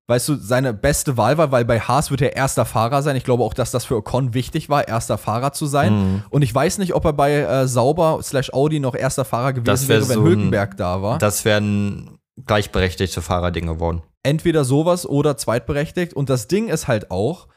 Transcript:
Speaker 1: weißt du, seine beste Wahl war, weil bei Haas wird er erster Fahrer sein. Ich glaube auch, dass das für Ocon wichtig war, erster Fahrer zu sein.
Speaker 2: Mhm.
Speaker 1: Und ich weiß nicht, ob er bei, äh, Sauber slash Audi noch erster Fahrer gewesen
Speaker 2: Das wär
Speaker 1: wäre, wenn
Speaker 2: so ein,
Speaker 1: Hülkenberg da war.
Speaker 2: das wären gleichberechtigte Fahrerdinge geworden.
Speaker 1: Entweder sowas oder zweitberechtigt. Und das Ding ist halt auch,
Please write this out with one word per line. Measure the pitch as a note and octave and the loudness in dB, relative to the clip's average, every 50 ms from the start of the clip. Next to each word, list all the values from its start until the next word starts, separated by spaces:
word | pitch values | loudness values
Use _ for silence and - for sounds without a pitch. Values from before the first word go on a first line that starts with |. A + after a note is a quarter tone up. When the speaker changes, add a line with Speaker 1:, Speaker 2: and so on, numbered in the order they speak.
| _ | _
Speaker 1:
weißt | - A#2 B2 - - | 0 0 0 2 0
du, | D3 | -2
seine | - - G2+ B2+ B2+ C3+ C3 A2 | -4 -2 0 0 0 2 0 -2
beste | G2+ - C#3 D3 - - D#3 C3 | 0 0 0 0 0 -2 -2 0
Wahl | A#2+ G#2+ A#2 D3 D#3+ | 2 2 2 4 2
war, | E3 C#3+ | 2 2
weil | C3 B2 A#2+ | 2 2 2
bei | A#2 A#2+ A2+ | 2 2 0
Haas | - - B2 C#3 D3+ - | 0 2 0 0 0 0
wird | C#3 B2+ | 0 0
er | C#3 A#2+ - | 0 0 0
erster | - C3+ C3+ - C#3 A#2 | 0 -2 0 0 0 -2
Fahrer | - - A#2+ A2 A#2 C#3+ C#3+ | 0 0 0 0 2 0 0
sein. | C#3 D3+ C3+ | 0 0 -2
Ich | B2+ - | -2 0
glaube | C3 B2+ A#2+ A#2+ | 0 2 2 2
auch, | A2 - | 0 0
dass | - A#2+ - | -2 -4 -2
das | - A#2+ - | -2 -4 -2
für | - C3+ | -2 -2
Ocon | A2+ - - - B2 C#3 B2 A2 | -2 -2 -2 -2 -2 0 0 -2
wichtig | C3 B2 - - D#3+ - - | -2 -4 -4 -6 -6 -2 0
war, | C#3+ C#3+ - | 0 0 0
erster | - A2 A2+ - - A#2 | 0 -2 -4 -2 -2 -4
Fahrer | G2+ - - G#2+ A#2 B2+ C#3+ | -4 -2 -4 -2 -2 -2 -4
zu | - - D#3 | -4 -4 -4
sein. | C#3+ C#3 C#3+ C#3 G#2+ G#2+ | -2 0 2 2 2 2
Speaker 2:
Mhm. | G#2 G2 F#2+ F#2+ G2 G#2+ - | 2 2 0 0 -2 -4 -2
Speaker 1:
Und | - C#3 D3 | 0 2 2
ich | A#2 - | 2 2
weiß | C3 C#3 F3+ - | 2 0 0 0
nicht, | - F#3+ E3+ - | -2 -2 -2 0
ob | D#3 - | 0 0
er | E3+ D3 | 0 2
bei, | D3 C#3+ C#3+ D3 D3 | 2 2 2 2 2
äh, | C#3+ E2 A#2+ C3+ C3 | 0 2 2 2 2
Sauber | C3 A#2+ B2+ A#2 C3 D#3 F3 E3 D#3+ D#3 - | 2 2 2 2 2 2 2 2 2 2 0
slash | - - - C3 B2 - - | -4 -4 -2 -2 -2 -2 0
Audi | B2+ C3+ D#3 D#3 D3+ | 0 0 2 0 0
noch | C#3 B2+ - | -2 -2 -2
erster | - - C3 - - B2 | -2 -4 -2 -2 -2 -2
Fahrer | - - A#2 B2 C#3 C3 | -2 -2 -2 -2 -2 -2
gewesen | B2+ A#2 | 0 0
Speaker 2:
Das | - - C3 - | 2 2 2 2
wär | - A#2 A2 | 2 2 2
Speaker 1:
wäre, | G#2 B2+ | 2 2
wenn | B2 | 2
Speaker 2:
so | A2 | 4
ein, | G#2+ | 4
Speaker 1:
Hülkenberg | E3 - G#2+ G2+ F#2+ F#2+ G2+ G2+ G2 - | 4 4 4 2 2 2 0 0 -2 -4
da | - G2 F2+ F2+ F#2+ | -4 -4 -2 -2 -2
war. | F#2+ G#2 B2+ | -2 -2 0
Speaker 2:
das | D#3 G#2+ G#2 G2+ - - | 0 0 0 0 0 2
wären | A2 G#2 G#2 G#2 G#2 G#2 G2+ G2+ G2+ G2 - - - - _ _ _ _ - - | 2 2 4 2 2 0 0 0 -2 -4 -6 -12 -16 -20 _ _ _ _ -14 -2
gleichberechtigte | - A2 G#2 G#2 - - G2 F#2 F#2 - - G2 F2+ - F#2 | 0 0 0 0 0 0 0 0 0 0 -2 -4 -4 -2 -6
Fahrerdinge | E2+ - F#2+ F2 F2 F2+ E2+ E2+ E2+ E2 E2 | -4 -2 -2 0 0 -2 -2 -2 -4 -4 -4
geworden. | D#2+ E2 E2+ E2+ E2+ - - _ _ | -2 -2 -2 -2 -4 -8 -12 _ _
Speaker 1:
Entweder | - C3+ D3+ D#3+ - F3 D#3 D#3 C#3 | -4 -2 -2 0 0 0 2 2 2
sowas | A#2+ C3+ C#3+ D#3+ F3 F3 F3+ - | 2 2 2 2 2 0 0 -2
oder | - C#3 C#3+ D3 D3+ C#3 | -2 -2 0 0 0 0
zweitberechtigt. | - - - A2 B2 - - D3+ C#3+ D3 D#3 - F3+ F3+ E3+ - | -2 -2 -2 -2 -2 -2 -4 -4 -4 -4 -4 -4 -4 -4 -4 -4
Und | - C#3+ B2+ | -4 -2 -2
das | C3+ B2 G#2 | -2 -2 -2
Ding | - E3+ G#3 A3+ | -2 -2 -2 0
ist | A3 D3+ D#3 - | -2 -4 -4 -2
halt | - B2 G#2+ - - | -2 -2 -2 -2 -4
auch, | F#2 F#2 G#2 C3 F3 - - _ _ | -4 -2 -2 -2 -4 -6 -12 _ _